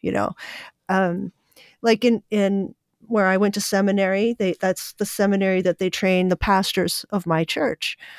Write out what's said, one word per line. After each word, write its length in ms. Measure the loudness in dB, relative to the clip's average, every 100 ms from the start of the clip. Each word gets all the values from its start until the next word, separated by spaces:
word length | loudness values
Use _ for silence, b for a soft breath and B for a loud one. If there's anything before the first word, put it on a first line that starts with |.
you 100 | -4
know? 200 | -2 -4 -6 B B B _ -4
Um, 420 | 0 0 -2 -6 -12 b b b b
like 220 | 0 2
in, 180 | 4 0 0
in 440 | 0 0 0 -4 -8 _ _ -4
where 180 | 0 2
I 100 | 4
went 180 | 2
to 60 | 0
seminary, 760 | -2 0 2 2 0 0 0 0
they, 160 | -2 0
that's 320 | -2 -2 -6
the 120 | -8 -6
seminary 560 | 0 0 2 2 2
that 160 | 0 0
they 120 | -2
train 380 | 0 2 2 2
the 80 | 0
pastors 680 | 2 2 2 0 -2 -4 -4
of 160 | -4 0
my 180 | 0
church. 520 | 0 -2 -2 -2 -8 -10 B